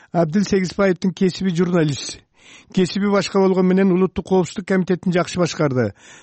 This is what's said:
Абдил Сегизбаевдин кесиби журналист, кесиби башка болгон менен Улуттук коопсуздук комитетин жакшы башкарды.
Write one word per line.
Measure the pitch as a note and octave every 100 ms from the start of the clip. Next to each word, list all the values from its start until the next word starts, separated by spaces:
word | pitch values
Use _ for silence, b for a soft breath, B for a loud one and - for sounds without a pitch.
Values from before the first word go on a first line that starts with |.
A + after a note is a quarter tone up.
| b
Абдил | E3+ E3 G3
Сегизбаевдин | F#3+ G3 F3+ - G3 F3 F#3+
кесиби | - F#3+ - F#3+
журналист, | E3 F3+ F3 D#3 C3 - - _ B B B B
кесиби | - F3+ G3+ G3+
башка | G3 G3 G3
болгон | F#3+ F#3 F#3
менен | F#3 G3
Улуттук | F3+ F#3+ - -
коопсуздук | F#3+ E3+ - F3+
комитетин | F#3+ F3 F3 F#3
жакшы | F3 E3 F3+
башкарды. | E3 - D3 B2+ G#2+ B B B